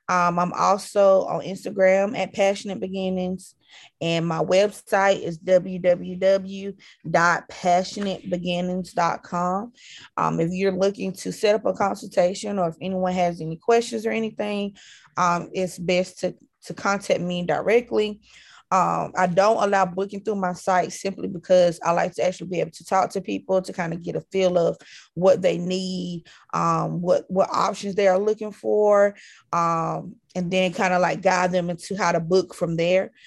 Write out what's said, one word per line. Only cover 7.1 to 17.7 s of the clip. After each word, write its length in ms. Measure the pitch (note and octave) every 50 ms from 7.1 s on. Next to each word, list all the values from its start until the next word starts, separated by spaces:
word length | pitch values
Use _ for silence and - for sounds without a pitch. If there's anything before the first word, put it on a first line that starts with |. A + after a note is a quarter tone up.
dot 360 | E3+ E3 E3+ F3 E3 - - -
passionate 800 | - - - F3+ F3 F#3 F#3 - - G#3 G3+ G3 F#3 - - F#3
beginnings 640 | F3+ F3 F3 F3+ F3 F3 F3+ F3+ F3+ F#3 F3 - -
dot 280 | F3 E3+ E3 - -
com. 520 | - - F#3 F3 F3 F3+ F#3 G3 A3+ A#3+ - _ - - - - - - _
Um, 220 | - D#3+ D#3 D#3+ E3
if 120 | E3 E3
you're 200 | F#3 F#3 G3 G3
looking 400 | F#3 F3+ G3 G3+ G3+ - F#3+ F#3+ F#3
to 180 | - - F#3
set 220 | F3+ - - G#3 G#3
up 120 | G#3+ G#3+
a 80 | G3 F#3
consultation, 840 | - G#3 G3 G#3 G3+ - G3 - F#3+ F3 F3+ G3 - G#3+ G#3 G3+
or 120 | G3 F3 E3
if 60 | D#3+ -
anyone 320 | - F#3+ F#3+ F#3 F#3 F#3 F3+
has 260 | F#3 F3+ F3 F3 F3
any 160 | D#3+ D#3+ E3
questions 480 | E3 _ - A#3 A#3 A#3 A#3 A#3 A3 G#3
or 60 | A3
anything, 640 | G#3+ A3+ A3+ G#3+ A3 - G#3 G#3 G#3 G3+ G3+ G3+ G3+ - - - - - - _ _
um, 320 | - F3+ F3 F3 F3 F3+ - -
it's 240 | F#3 F#3 F3 -
best 420 | - F3 F3+ F3+ F3+ F#3 - - -
to, 120 | F#3 F3+ - _ _ _ _ _ -
to 100 | - E3
contact 460 | - - G3+ G3+ G3 - - F#3+ E3
me 260 | E3+ F3+ F3+ F3 F3
directly. 760 | E3+ D3 - - F#3+